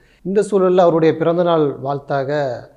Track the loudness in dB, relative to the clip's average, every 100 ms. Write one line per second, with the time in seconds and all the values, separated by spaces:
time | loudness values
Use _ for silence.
0 | _ _ -4 -2 0 0 2 4 4 4
1 | 2 2 0 0 0 0 0 -4 -8 -8
2 | -6 -6 -4 -4 -4 -8 -14